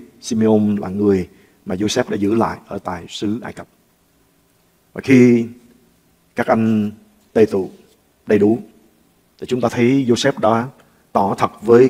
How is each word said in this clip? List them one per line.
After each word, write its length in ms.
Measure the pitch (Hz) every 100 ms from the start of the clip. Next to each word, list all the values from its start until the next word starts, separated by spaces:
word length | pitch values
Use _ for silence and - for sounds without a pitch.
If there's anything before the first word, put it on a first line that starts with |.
| - _
Simeon 540 | - 110 110 107 104 101
là 140 | 90
người 380 | 101 104 95 85 _ _ _ -
mà 100 | 92
Joseph 280 | 107 - -
đã 80 | 104
giữ 180 | 101 113
lại 220 | 92 - -
ở 120 | 101
tại 260 | - 87 85
xứ 300 | - 104 117
Ai 120 | -
Cập. 140 | - - _ _ _ _ _ _ _ _ _ _ _ _
Và 80 | -
khi 440 | - 131 123 117 113 - _ _ _ _ _ _ _ -
các 120 | 120
anh 440 | 113 113 107 104 - _ _ _
tề 120 | - -
tụ 240 | 98 87 - _ _ _ _ -
đầy 120 | 104
đủ, 200 | 104 120 - _ _ _ _ _ _ -
thì 60 | -
chúng 140 | 127
ta 80 | 117
thấy 360 | 123 120 139 120
Joseph 320 | 113 139 110
đã 280 | 110 117 135 - _ _ _
tỏ 240 | 101 98 -
thật 240 | 101 -
với 280 | 107 120